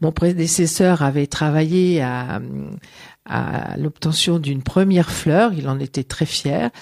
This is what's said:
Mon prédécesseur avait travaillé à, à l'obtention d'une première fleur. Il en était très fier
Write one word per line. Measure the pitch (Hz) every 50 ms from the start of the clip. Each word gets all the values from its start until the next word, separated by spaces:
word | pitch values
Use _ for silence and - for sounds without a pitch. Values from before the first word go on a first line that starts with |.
Mon | 160 156 160
prédécesseur | - 170 175 180 175 160 165 - - 175 160 - - 196 185 180 151 147
avait | 135 135 147 143
travaillé | 143 - - 156 151 147 156 160 160 175 185 180 180 175 160
à, | 131 127 123 123 123 123 113 104 117 131 139 - 69 - - - - - - - - - - _ _
à | - - - - - 151 - - - 50
l'obtention | - 147 156 147 - - 156 156 151 - 190 170 170
d'une | 151 139 139 135 131
première | - - 185 190 196 190 180 170 -
fleur. | - - - 160 147 185 226 240 190
Il | 156 135 139
en | 135 135
était | 139 131 - 143 127
très | - - - 160
fier | - - - - 143 143 147 160 240 - -